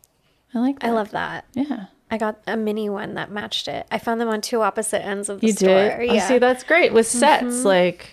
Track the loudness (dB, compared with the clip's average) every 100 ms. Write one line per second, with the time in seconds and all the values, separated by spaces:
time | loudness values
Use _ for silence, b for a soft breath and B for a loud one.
0 | _ _ _ _ _ -2 -2 -2 -2 -2
1 | -2 -6 -8 -10 -10 -6 -4 -6 -10 _
2 | -10 -6 -4 -6 -6 -4 -2 -2 -4 -6
3 | -8 -10 -10 -10 -8 -8 -6 -8 -6 -6
4 | -4 -4 -2 -4 -2 0 0 0 -2 -4
5 | -4 -6 -6 -2 0 2 4 4 4 0
6 | 0 2 4 4 4 2 2 4 4 4
7 | 2 4 4 4 2 -2 2 4 2 0
8 | -10